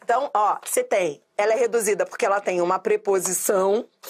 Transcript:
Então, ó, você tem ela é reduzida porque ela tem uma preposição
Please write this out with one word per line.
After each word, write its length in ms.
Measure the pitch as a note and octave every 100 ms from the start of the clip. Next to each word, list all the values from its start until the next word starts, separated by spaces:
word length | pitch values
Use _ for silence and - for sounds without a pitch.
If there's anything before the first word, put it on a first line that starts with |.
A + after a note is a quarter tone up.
Então, 280 | - A#3+ C#4
ó, 240 | G#3 G#3 D#3+
você 220 | - B3
tem 400 | B3 G#3+ E3+ C#3+ _ -
ela 180 | G#3
é 20 | A3+
reduzida 500 | A#3 A#3 G#3 F#3+ F3+
porque 180 | -
ela 160 | G#3+ G3+
tem 200 | G3+ F3+
uma 180 | F3 -
preposição 1120 | - G#3 G#3 F#3+ F#3 F3+ - G3 F#3+ G#3+ - _ -